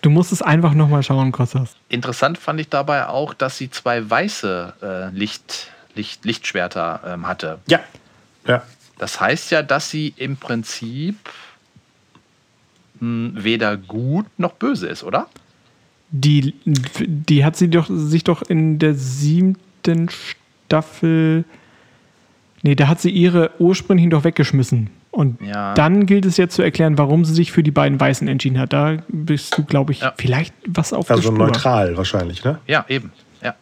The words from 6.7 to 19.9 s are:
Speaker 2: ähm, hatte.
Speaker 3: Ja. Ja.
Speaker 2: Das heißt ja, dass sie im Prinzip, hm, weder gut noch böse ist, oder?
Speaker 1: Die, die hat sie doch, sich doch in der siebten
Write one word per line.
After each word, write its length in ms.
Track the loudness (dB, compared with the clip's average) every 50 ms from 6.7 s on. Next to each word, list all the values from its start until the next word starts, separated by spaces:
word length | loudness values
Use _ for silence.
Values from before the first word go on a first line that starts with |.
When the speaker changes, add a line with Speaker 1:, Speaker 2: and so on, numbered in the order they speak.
| -4 -6 -6 -6 -6 -8 -10
Speaker 2:
ähm, 200 | -12 -12 -10 -8 -8
hatte. 300 | -8 -8 -8 -10 -10 -12 -2 -2
Speaker 3:
Ja. 120 | -2 -2 -2 -6 _ -20 _ _ _ _ _ _ _ _ _
Ja. 160 | -2 -2 -2 -2 -8 -20 _ _ _ _ _
Speaker 2:
Das 220 | -10 -10 -6 -4
heißt 300 | -2 -2 -2 -2 -4 -2
ja, 120 | -2 -2 0
dass 280 | 0 -2 -2 -2 -6
sie 240 | -6 -6 -6 -6 -8
im 200 | -8 -8 -8 -8
Prinzip, 800 | -10 -8 -6 -6 -6 -6 -8 -12 -12 -10 -10 -8 -6 -6 -6 -8 -8 _ -20 -20 -20 -20 -20 -20 _ _ _ _ _ _ _ _ _ _ _ _ _ _ _ _ _ _ _ _ _ _ _ _ _ _ _ _ -10
hm, 320 | -8 -6 -4 -4 -4 -6 -8
weder 400 | -6 -2 -2 0 0 0 -2 -2
gut 500 | -4 -8 -10 -8 -6 -4 -2 -2 -2 -4 -6 _ -6
noch 140 | -6 -6 -4
böse 340 | _ -4 -4 -4 -4 -4
ist, 160 | -8 -10 -10 -10
oder? 220 | -4 -4 -4 -4 -4 _ -20 _ _ _ _ _ _ _ _ _ _ _ _ _ _
Speaker 1:
Die, 440 | -6 0 2 4 4 4 2 0 -4 -4 _
die 800 | -2 -2 0 -2 -6 -6 -6 -4 -4 -4 -4 0 2 4 4 4
hat 120 | 4 2
sie 120 | 2 2 4
doch, 180 | 4 2 2 2
sich 340 | -2 -4 -2 0 0 0 2
doch 180 | 2 0 0 0
in 360 | -2 0 2 2 2 2 2
der 160 | 2 2 2
siebten 1120 | 0 -2 -6 -4 0 0 2 4 4 4 2 2 0 _ _ _ _ _ 0